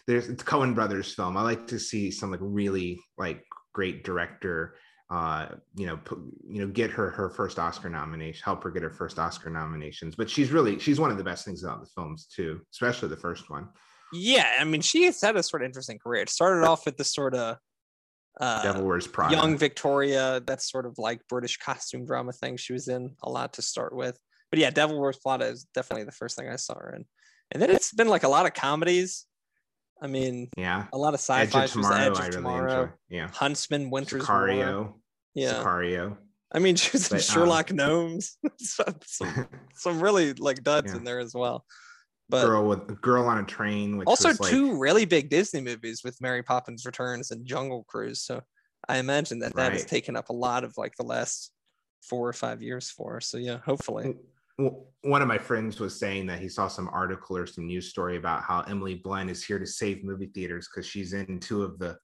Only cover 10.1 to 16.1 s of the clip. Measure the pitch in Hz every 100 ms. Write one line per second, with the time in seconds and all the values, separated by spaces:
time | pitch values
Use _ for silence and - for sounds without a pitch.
10.1 | 80 110 - 131 160 117 101 151 143 151
11.1 | 101 92 87 104 87 87 55 - - 80
12.1 | 78 - - 80 82 - - 120 120 95
13.1 | 78 87 82 - 71 - _ _ _ -
14.1 | 170 214 262 123 127 156 156 - 320 359
15.1 | - 208 208 170 156 127 131 127 107 117